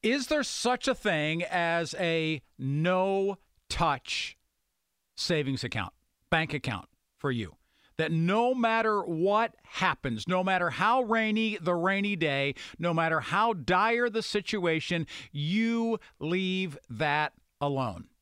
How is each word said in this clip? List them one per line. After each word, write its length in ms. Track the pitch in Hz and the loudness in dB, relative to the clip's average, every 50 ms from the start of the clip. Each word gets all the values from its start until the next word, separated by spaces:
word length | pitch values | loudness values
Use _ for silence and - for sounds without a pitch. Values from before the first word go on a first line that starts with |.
| - | 2
Is 240 | 214 247 285 247 | 2 0 0 0
there 160 | - 311 294 262 | 0 0 0 0
such 440 | - - - - 240 254 240 - | -2 -4 -2 0 0 0 2 0
a 60 | - 247 | -2 -2
thing 480 | - - 214 175 151 151 151 160 170 | 0 0 0 0 2 0 0 0 -2
as 540 | 175 - - 180 170 165 165 170 170 151 - | -2 -2 -2 0 0 2 0 0 -2 -4 -4
a 480 | - 185 170 165 165 160 156 160 139 - _ _ - | -2 -2 0 0 0 0 0 -2 -4 -6 _ _ -6
no-touch 1800 | 131 135 139 147 160 175 185 185 185 196 196 196 196 196 196 - _ _ _ _ _ _ - - 175 160 143 123 _ - - - - - - _ _ _ _ _ _ _ _ _ _ _ _ _ _ _ _ | -4 -2 0 0 2 2 2 2 2 0 0 0 0 0 -2 -6 _ _ _ _ _ _ -2 0 0 0 0 -2 _ -6 -6 -6 -6 -8 -10 _ _ _ _ _ _ _ _ _ _ _ _ _ _ _ _
savings 480 | - - - 175 156 143 131 135 123 - | -8 -2 0 0 0 0 0 -2 -4 -4
account, 300 | 120 - 113 92 92 _ _ _ _ _ _ _ _ | -6 -6 -6 -6 -8 _ _ _ _ _ _ _ _
bank 240 | - 160 165 - 147 | 0 0 0 0 -4
account 360 | 139 - 135 113 92 - _ _ _ _ _ _ | -6 -4 -6 -6 -6 -10 _ _ _ _ _ _
for 140 | _ - 139 | _ -4 -2
you? 240 | 127 117 104 90 - _ _ _ _ _ _ _ _ | -2 -2 -4 -8 -12 _ _ _ _ _ _ _ _
That 140 | - 160 156 | -4 -2 0
no 420 | 165 160 165 175 196 220 240 247 262 | 2 2 2 4 4 4 2 2 2
matter 480 | 254 233 226 226 226 220 220 214 202 | 2 2 2 2 2 2 2 2 0
what 540 | 175 - 170 160 175 196 208 214 233 226 - _ _ | 0 -2 -2 0 2 2 4 2 2 0 -4 _ _
happens, 640 | - - - 185 180 - - - 135 117 107 - | -14 -4 0 0 0 0 0 -4 -4 -4 -4 -2
no 160 | - 185 185 185 | 0 0 0 2
matter 260 | 190 190 185 180 170 | 2 2 2 0 0
how 320 | - - 185 214 240 262 | 0 2 2 4 4 2
rainy 560 | 254 208 226 226 220 214 214 220 220 220 208 185 | 2 2 2 2 2 2 2 0 0 0 -2 -2
the 140 | 165 175 175 | -2 0 0
rainy 420 | 170 165 190 196 196 202 202 202 | 2 2 2 2 2 0 -2 0
day, 380 | 170 165 151 139 139 139 139 135 - - - - | 0 0 0 0 0 0 -2 -4 -6 -12 -16 -10
no 160 | - 160 175 170 | -4 -2 0 2
matter 260 | 160 165 165 160 156 | 2 2 2 0 0
how 340 | 113 - 170 196 220 233 220 | -2 0 0 2 2 2 0
dire 540 | 175 127 - 180 185 202 226 233 240 240 | -2 -2 0 2 4 4 4 2 2 0
the 140 | 240 202 226 | 0 0 -2
situation, 880 | 208 - - 208 190 - - 208 175 170 160 160 - - 175 170 156 - - - - - | -4 -2 -4 -4 -2 -2 -4 0 2 2 2 2 0 -2 -2 -2 -2 -4 -8 -16 -16 -10
you 680 | - 143 147 156 180 214 226 226 233 233 226 226 226 - - - _ _ | -6 -4 -2 0 2 2 2 4 2 2 2 2 0 -2 -4 -14 _ _
leave 580 | - 156 175 185 190 185 185 185 190 175 139 - _ | -4 -2 0 0 0 0 0 0 -2 -4 -6 -12 _
that 460 | _ 123 107 156 147 143 151 151 143 _ - _ _ _ _ | _ -4 -2 0 2 2 2 0 -2 _ -12 _ _ _ _
alone? 500 | 143 143 143 135 131 113 90 - - - _ _ | -2 0 0 0 -2 -2 -4 -8 -14 -18 _ _